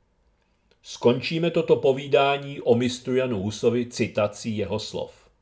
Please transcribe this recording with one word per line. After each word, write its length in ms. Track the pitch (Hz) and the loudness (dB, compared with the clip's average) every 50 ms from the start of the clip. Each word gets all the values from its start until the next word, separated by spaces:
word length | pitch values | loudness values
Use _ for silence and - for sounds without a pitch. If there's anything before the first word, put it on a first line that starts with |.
| _ _ _ _ _ _ _ _ _ _ _ _ _ _ _ _ - | _ _ _ _ _ _ _ _ _ _ _ _ _ _ _ _ -20
Skončíme 680 | - - - - 117 123 135 131 - 165 160 165 170 | -16 -6 0 2 2 2 2 0 -4 -4 -2 -2 0
toto 260 | 165 170 160 - 165 | 0 0 2 2 2
povídání 840 | 120 - 143 131 131 143 143 135 139 139 139 139 139 143 139 139 - | 4 4 2 2 2 0 2 2 4 4 4 2 0 -4 -8 -12 -4
o 140 | - 123 120 | 2 2 4
mistru 420 | 113 123 123 120 - - - 127 | 4 4 0 -2 -4 -4 -2 0
Janu 260 | 127 127 127 120 98 92 | 0 0 0 -2 -2 -4
Husovi 440 | 104 107 - - 120 113 123 120 | -4 -4 0 0 2 2 2 -2
citací 720 | 120 - - 120 98 - - 104 104 - - - 120 110 | -2 -2 -4 -4 -2 0 0 0 0 -2 -4 -8 -6 -4
jeho 220 | 104 101 - 101 107 | -4 -4 -4 -4 -6
slov. 480 | - - - 78 - - - - _ _ _ _ | -6 -6 -8 -8 -8 -8 -12 -20 _ _ _ _